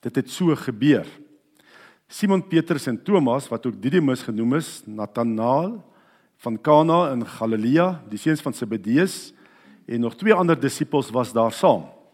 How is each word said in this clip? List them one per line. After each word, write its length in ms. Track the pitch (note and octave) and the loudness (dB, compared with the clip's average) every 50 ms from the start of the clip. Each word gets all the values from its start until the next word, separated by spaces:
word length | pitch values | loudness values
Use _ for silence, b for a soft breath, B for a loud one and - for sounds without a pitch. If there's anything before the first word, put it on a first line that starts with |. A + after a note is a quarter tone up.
| _ | _
Dit 140 | B2 - C3+ | -4 -2 -2
het 80 | B2+ - | -2 -2
so 240 | - - F#3 E3+ D3+ - | -4 0 2 2 2 0
gebeur: 460 | - - A#2+ G#2 A#2+ D3 D3 A#2 - - - - - _ _ _ _ _ _ b b b b b b b b b b b | -2 -8 -6 0 4 4 4 4 2 -4 -14 -20 -20 _ _ _ _ _ _ b b b b b b b b b b b
Simon 300 | - - - G3+ G3 F#3+ - | -10 -4 0 2 2 0 0
Petrus 460 | - - E3 D#3+ E3 F3 D3 - - | 0 0 0 0 0 -4 -4 -2 -4
en 60 | A#2+ G#2+ | -6 -4
Thomas, 460 | - - G3+ F#3+ D3+ B2 A#2 C#3 C3+ - | -2 0 2 2 4 2 0 0 -2 -6
wat 220 | B2 - - B2+ | -8 -6 -6 -6
ook 80 | G#2+ G2 | -6 -4
Didymus 460 | F#2+ C3 C#3 F3+ E3 C3+ B2+ B2 - - | -4 0 0 2 2 2 0 -2 -4 -6
genoem 300 | A2+ G#2+ A2+ A#2 C3 D#3 | -4 -2 0 0 0 0
is, 240 | D#3+ - - - - | -2 -4 -12 -16 -16
Nathanael 960 | - G#2+ G#2+ G#2 G2+ - - A#2+ A#2 A2+ A2 A2+ A#2+ B2+ C#3+ E3 F#3+ A#3+ A3 - b b b b b b b b b b b - | -14 -10 -8 -8 -6 -4 -4 -2 -2 -2 -2 0 0 0 0 0 -2 -6 -10 -16 b b b b b b b b b b b -10
van 140 | B2+ A2+ G#2+ | -8 -8 -6
Kana 540 | _ - D3+ D3+ D#3 E3 E3 E3+ F3+ D3+ C3+ | _ 6 6 6 6 6 4 2 2 0 -2
in 100 | A#2+ A2+ | -4 -6
Galilea, 760 | - - - A2 A2+ A2+ A2 G#2+ A#2+ C3+ D#3+ F3 F#3 F#3 D#3+ C3 G#2 | -8 -8 -6 -4 -2 -2 -2 0 2 2 4 2 2 0 -4 -10 -12
die 80 | G#2+ G#2 | -12 -6
seuns 240 | - D#3+ D#3+ - - | -2 -2 -2 -2 -2
van 80 | D3 | -8
Zebedeus, 800 | B2 - B2 G#2+ G#2+ A2 F#2 G#2 A#2 C#3+ F3+ F#3+ - - - - b b b b b b b b b b b - | -8 -6 -8 -6 -6 -8 -4 0 2 2 2 0 -2 -8 -16 -18 b b b b b b b b b b b -10
en 160 | A#2 A#2+ A#2 | -6 -4 -4
nog 140 | A#2 - - | -4 -6 -4
twee 160 | - A3 G#3+ | 2 4 4
ander 240 | F3+ F3+ E3+ E3 D3+ | 4 6 2 2 2
disippels 480 | B2 C#3 - - D3+ - - D3 C3 - G#2+ | 0 -4 -2 -2 -6 -2 -2 -2 -2 -2 -2
was 160 | B2+ B2 - | -4 -4 -2
daar 240 | G#2+ A#2 A2+ A2+ A2 | 0 0 0 0 0
saam. 300 | - - F3+ C3 F#2 D#2 - - - _ _ | 2 4 4 4 4 0 -10 -18 -20 _ _